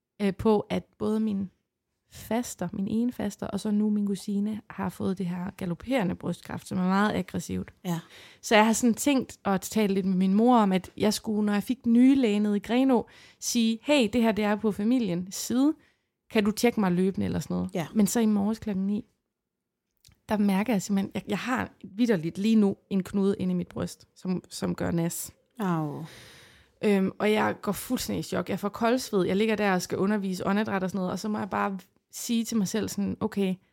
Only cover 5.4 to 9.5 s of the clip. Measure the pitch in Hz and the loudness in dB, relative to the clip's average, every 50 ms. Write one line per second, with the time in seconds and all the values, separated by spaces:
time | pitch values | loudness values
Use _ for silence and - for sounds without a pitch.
5.4 | 175 - - - 190 180 170 - - 226 262 262 190 175 180 180 - 180 170 - | -6 -8 -8 -8 -6 -6 -6 -6 -4 -2 -2 0 0 0 -2 -4 -6 -6 -6 -8
6.4 | - - - 170 - - 202 190 180 180 190 196 208 214 - 185 180 - - 180 | -8 -10 -10 -10 -8 -6 -4 -2 0 2 2 2 2 2 0 -2 -4 -4 -6 -8
7.4 | - - 190 185 190 - - _ - 185 170 165 - - - - - - - _ | -6 -4 -6 -6 -6 -8 -12 _ -6 -6 -6 -6 -6 -12 -20 -20 -20 -20 -20 _
8.4 | - - 240 208 214 226 220 - - 240 208 - - 285 285 262 - - - - | -2 2 4 6 6 6 4 2 2 2 2 2 2 2 2 2 0 -2 -8 -8
9.4 | - 202 | -4 -2